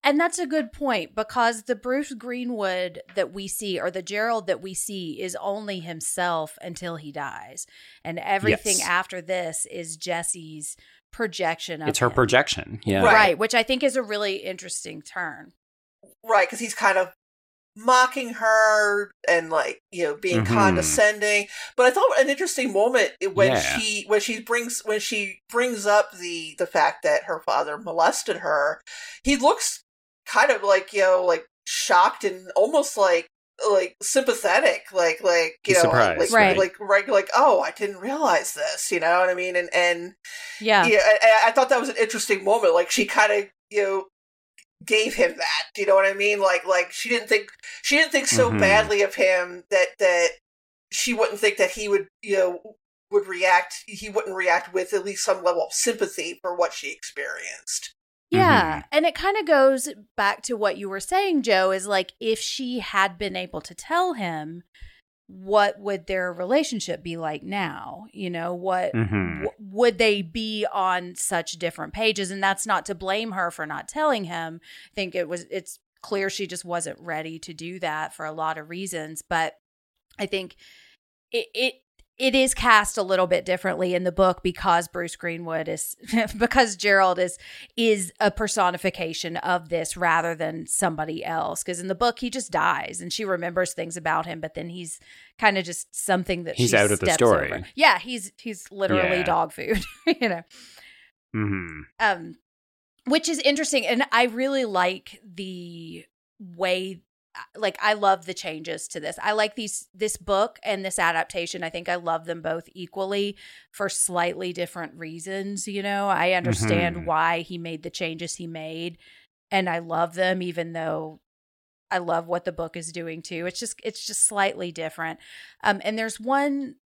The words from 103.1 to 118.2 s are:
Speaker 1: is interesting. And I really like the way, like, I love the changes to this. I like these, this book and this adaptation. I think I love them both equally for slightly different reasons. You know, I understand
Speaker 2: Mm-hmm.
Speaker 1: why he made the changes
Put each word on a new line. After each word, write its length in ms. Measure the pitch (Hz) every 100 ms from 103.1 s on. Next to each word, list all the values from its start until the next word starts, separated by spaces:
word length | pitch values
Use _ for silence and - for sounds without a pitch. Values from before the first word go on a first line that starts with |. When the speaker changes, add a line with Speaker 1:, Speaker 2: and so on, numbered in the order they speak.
| 302 311
Speaker 1:
is 100 | 311
interesting. 480 | 254 285 302 277 220
And 160 | 233 269
I 140 | - 247
really 400 | 220 269 277 240
like 560 | 190 180 190 - -
the 840 | 220 175 190 180 175 170 165 165 - _ _ _
way, 600 | 190 170 185 185 190 180 _ _ _ - - -
like, 220 | 214 -
I 120 | 214
love 320 | 214 202 190 170
the 80 |
changes 540 | 185 185 156 160 160 -
to 100 | 175
this. 180 | 151 156
I 100 | -
like 240 | 214 214 214
these, 320 | 214 - -
this 240 | 185 214 -
book 420 | 180 196 220 -
and 200 | - 196
this 160 | 190 185
adaptation. 640 | 170 165 - 190 170 185
I 60 | 165
think 180 | 170 170
I 80 | 180
love 300 | 170 165 165
them 160 | 170
both 260 | 160 165 170
equally 640 | - 175 - 190 202 202 202 - - _
for 160 | - 196
slightly 640 | - - 175 175 175 180
different 440 | 170 170 180 160 165
reasons. 720 | 165 165 170 196 196 196 -
You 140 | 202
know, 240 | 196 202 202
I 240 | 175 175
understand 640 | 185 175 170 - 170 170 170
Speaker 2:
Mm-hmm. 80 | 165
Speaker 1:
why 340 | 156 165 170
he 160 | 165 180
made 260 | 165 160
the 60 | 165
changes 460 | - 165 160